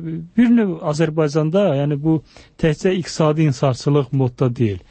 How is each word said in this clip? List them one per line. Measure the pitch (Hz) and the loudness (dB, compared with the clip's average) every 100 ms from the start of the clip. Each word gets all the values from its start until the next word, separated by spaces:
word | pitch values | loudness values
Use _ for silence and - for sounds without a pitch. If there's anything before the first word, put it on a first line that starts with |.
| 160 165 165 - | -8 -10 -4 2
bir | 240 | 4
növ | 233 202 165 165 | 4 2 -2 -4
Azərbaycanda, | 147 160 156 156 156 151 185 196 139 | 0 0 0 0 0 0 2 2 2
yəni | 143 143 | 0 -2
bu | 156 160 - - - - | 0 -2 -4 -20 -20 -4
təkcə | 165 147 190 190 | -2 0 -2 -2
iqtisadi | 151 - 156 151 156 | -4 0 0 2 0
insarsılıq | 127 139 120 147 143 131 | 0 -2 0 0 0 0
modda | 135 127 - 131 | -2 -2 0 -2
deyil. | 117 113 95 - | 0 -2 -4 -12